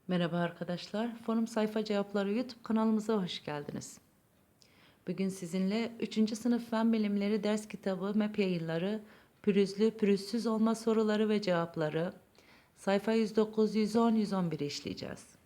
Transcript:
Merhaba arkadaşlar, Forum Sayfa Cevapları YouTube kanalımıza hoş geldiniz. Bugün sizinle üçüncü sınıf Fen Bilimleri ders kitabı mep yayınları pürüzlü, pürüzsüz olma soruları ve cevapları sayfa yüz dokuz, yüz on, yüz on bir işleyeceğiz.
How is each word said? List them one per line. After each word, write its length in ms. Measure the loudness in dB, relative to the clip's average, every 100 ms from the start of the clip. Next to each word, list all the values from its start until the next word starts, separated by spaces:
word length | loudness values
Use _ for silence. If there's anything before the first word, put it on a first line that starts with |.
| -2
Merhaba 280 | -2 0 0
arkadaşlar, 800 | -2 -4 -8 -8 -6 -6 -6 -6
Forum 300 | -4 -2 0
Sayfa 380 | 0 0 -2
Cevapları 480 | -2 -2 0 -2 0
YouTube 300 | -2 -4 -10
kanalımıza 600 | -2 0 2 2 0 0
hoş 220 | -2 -6
geldiniz. 540 | -8 -8 -8 -10 -12 -18 _ _ _ _ _ _ _ _ -20 _ -10
Bugün 200 | -4 -4
sizinle 640 | -4 -6 -2 0 0 -4 -6
üçüncü 360 | -4 0 0 2
sınıf 340 | 0 0 0
Fen 220 | 0 2
Bilimleri 520 | 2 2 0 0 0
ders 240 | 0 -2 -4
kitabı 440 | -6 -4 -2 0
mep 240 | 0 0 0
yayınları 600 | 0 0 -2 -2 -2 -4 -8 -20 -20 _
pürüzlü, 480 | 2 4 2 2 0
pürüzsüz 560 | 2 2 2 0 -4 0
olma 280 | 2 2
soruları 540 | 2 2 2 4 2 2
ve 140 | 2
cevapları 720 | 2 2 0 -2 -2 0 -4 -6 _ _ -20 -20 _ _
sayfa 360 | 2 2 4
yüz 240 | 2 2 2
dokuz, 380 | 0 2 2
yüz 220 | 4 2 4
on, 180 | 4
yüz 180 | 4 2
on 180 | 0 -2
bir 100 | -2
işleyeceğiz. 680 | -4 -6 -8 -8 -8 -10 -16 -20